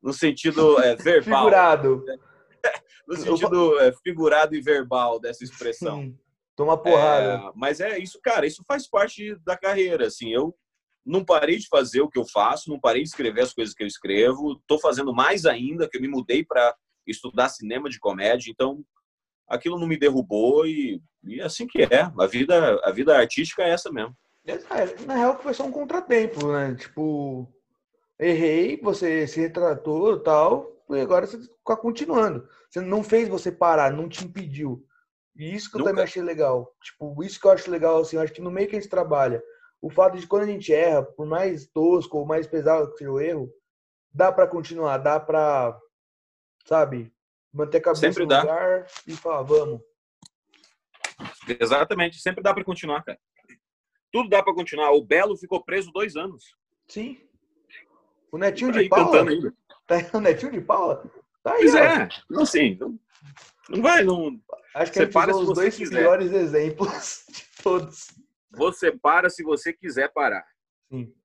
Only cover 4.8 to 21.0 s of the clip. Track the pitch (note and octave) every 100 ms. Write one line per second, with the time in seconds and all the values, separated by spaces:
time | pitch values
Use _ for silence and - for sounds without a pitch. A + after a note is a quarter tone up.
4.8 | B2 B2+ A#2+ A#2 A#2 A#2 B2 - A#2+ A#2
5.8 | E3+ C#3+ C#3 B2+ _ _ _ - D3 D#3+
6.8 | F3 D#3+ D3+ D3 G#2 G2 G2 G#2 C3+ D3
7.8 | G3 G3+ F#3 - B3+ G3 G3+ D#3+ - C#4+
8.8 | - G3+ G3+ - G#3 G3+ D#3+ F3+ F#3+ G3
9.8 | F#3 D#3+ A2+ - A#2 A2+ D#3+ - _ _
10.8 | _ _ - F3+ F#3 E3 D3+ G3 - D3+
11.8 | B2 B2+ D3 B2+ A2+ G#2 G#2+ C3 - C#3+
12.8 | B2 A#2 D#3+ - A#2 G#2+ B2+ - A2 -
13.8 | G#2 - - G2+ A#2 C3+ D3 C#3 _ D3+
14.8 | D#3 B2+ C#3 A#2+ C#3 G3 D#3+ A#2+ B2+ E3
15.8 | D#3 B2+ C3+ C3+ B2 C#3 D#3 C3 A#2+ -
16.8 | _ _ - A2 B2 A2+ C3 - G#2+ B2
17.8 | D3 A#2+ G#2 F#2+ G#2 A#2+ A#2+ A2 C3 C#3+
18.8 | D3 _ _ _ _ _ _ A#2+ E3+ F3
19.8 | E3 D#3 C#3+ C3 G2 G#2 A#2 C#3+ D#3+ D#3
20.8 | C3 F2+